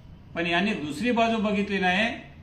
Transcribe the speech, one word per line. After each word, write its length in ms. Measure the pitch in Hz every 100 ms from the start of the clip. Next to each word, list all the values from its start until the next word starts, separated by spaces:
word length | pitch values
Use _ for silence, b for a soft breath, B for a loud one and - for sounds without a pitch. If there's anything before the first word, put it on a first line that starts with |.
| - - - 165
पण 100 | 170
यांनी 280 | 170 208
दुसरी 380 | 185 147 - 240
बाजू 260 | 226 226 226
बघितली 420 | 208 202 202 190
नाही. 360 | 180 185 233 - - -